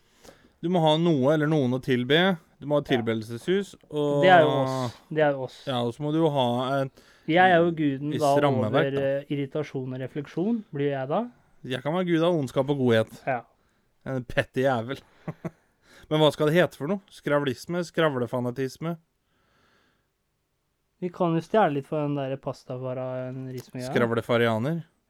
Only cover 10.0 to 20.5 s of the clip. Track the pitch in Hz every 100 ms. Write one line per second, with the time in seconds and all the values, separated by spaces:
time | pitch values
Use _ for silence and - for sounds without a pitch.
10 | 131 151 139 - 196 233 202 143 143 139
11 | 131 170 240 - _ _ 127 127 143 175
12 | 180 160 165 170 131 139 135 143 123 113
13 | 110 - - 120 - _ _ _ _ _
14 | 131 131 127 - 123 131 135 123 113 143
15 | - _ - - 165 - _ _ _ -
16 | - 156 151 - 151 165 151 - 143 196
17 | - - - 147 139 117 - 175 165 -
18 | 160 131 120 127 123 127 131 - 160 165
19 | _ _ _ _ _ _ _ _ _ _
20 | _ _ _ _ _